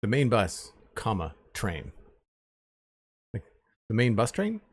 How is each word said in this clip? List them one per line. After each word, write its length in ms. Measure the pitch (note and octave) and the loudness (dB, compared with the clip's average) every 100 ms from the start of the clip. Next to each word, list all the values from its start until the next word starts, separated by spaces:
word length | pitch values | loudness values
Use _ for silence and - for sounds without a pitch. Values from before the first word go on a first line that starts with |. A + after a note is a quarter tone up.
The 60 | G2+ | 0
main 200 | B2+ C3+ | 2 4
bus, 440 | A2+ F#2 - - - - | 4 2 -2 -14 -20 -16
comma, 400 | - - G#2 E2+ - _ | -8 -4 -2 -4 -10 _
train. 380 | - G#2+ E2 - - - _ _ _ _ _ _ _ _ _ _ _ _ | -6 -6 -6 -10 -16 -20 _ _ _ _ _ _ _ _ _ _ _ _
Like, 120 | - - _ _ _ _ | -12 -12 _ _ _ _
the 60 | |
main 200 | G#2+ B2 | 2 4
bus 160 | G#2+ A#2+ | 4 2
train? 300 | - G3+ A3 _ | 0 -2 -2 _